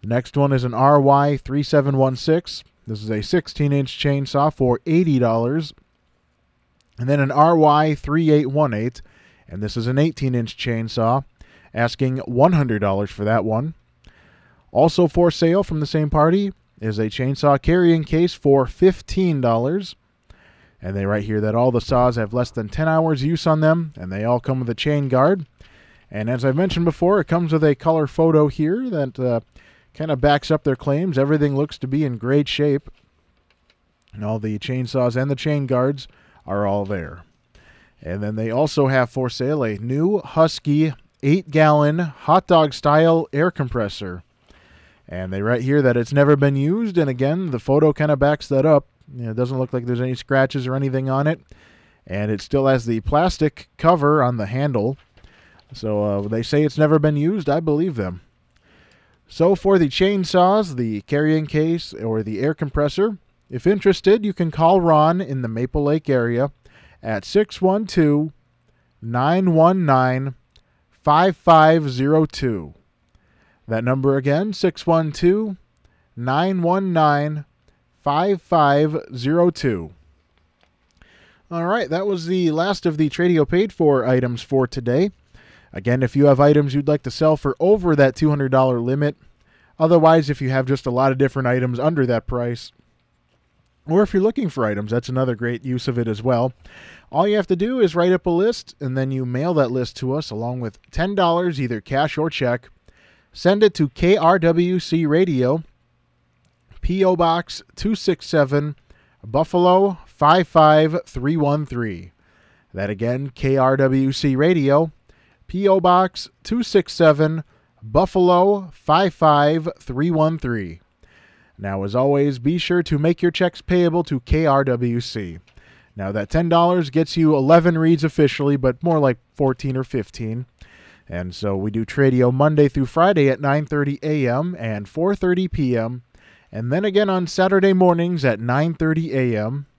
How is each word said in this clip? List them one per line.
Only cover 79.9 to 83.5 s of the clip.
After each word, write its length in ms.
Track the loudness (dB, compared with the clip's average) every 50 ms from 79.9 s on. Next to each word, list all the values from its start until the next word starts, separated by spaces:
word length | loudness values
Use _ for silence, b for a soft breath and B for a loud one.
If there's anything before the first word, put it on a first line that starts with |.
| -14 _ _ _ _ _ _ _ _ _ _ _ _ _ _ _ _ _ _ _ _ b b b b b b b b b b _ -8
All 140 | -6 -2
right, 220 | -2 -2 -2 -2 -2
that 180 | -4 -4 -2
was 200 | -2 -4 -4 -4
the 240 | -4 -2 0 0 0
last 340 | 0 0 0 -2 -2 -2 -2
of 120 | -4 0
the 120 | 0 -2 -2
Tradio 400 | 0 0 0 2 4 2 2
paid 240 | 2